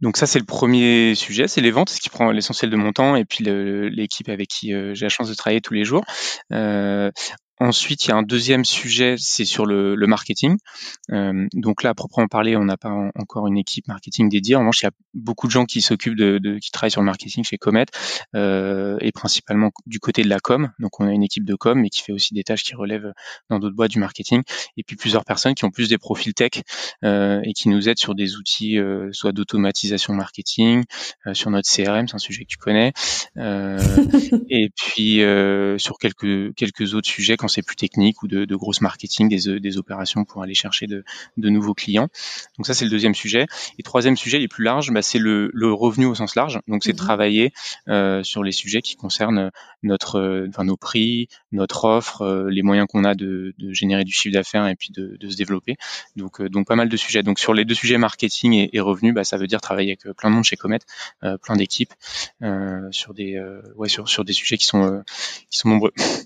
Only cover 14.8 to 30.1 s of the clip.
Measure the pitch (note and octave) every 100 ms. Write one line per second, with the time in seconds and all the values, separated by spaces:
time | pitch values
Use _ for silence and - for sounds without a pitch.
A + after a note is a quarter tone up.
14.8 | G2+ - _ - A2+ A2+ A#2+ B2+ A#2+ A#2+
15.8 | - G#2+ A#2 A2 G2+ G2 G2+ G#2 - -
16.8 | A2+ G#2+ G2 F#2 - - A#2 G#2 - G#2+
17.8 | C3 - - - - G#2+ G2+ F#2+ F#2+ G2
18.8 | G2+ G#2 A2+ - A2 - - G#2 G#2+ -
19.8 | - A2 - A#2 G#2 G2 - B2+ C#3+ -
20.8 | G#2+ - G2+ G2+ G2+ - G2+ G2 A2+ B2+
21.8 | G#2 - - G2+ - G#2 - G#2+ - A#2
22.8 | G2+ G#2+ G#2 G2 - - - G#2+ G#2 G2+
23.8 | A2 G#2+ F#2+ - - A#2+ B2+ - - -
24.8 | - G#2 A2+ G#2+ - - C3+ C#3 G#2+ F#2
25.8 | A#2 G#2+ - G#2+ A2+ G#2 B2 - - -
26.8 | - - G#2+ G2+ G2+ G2+ G#2+ G#2 A2 G2+
27.8 | G#2 A#2 - G2 G2 G#2 G2 - G#2+ G#2+
28.8 | G2 G2 G2 G2 G#2+ G2 G2+ G#2+ G2 -
29.8 | G2+ G2+ -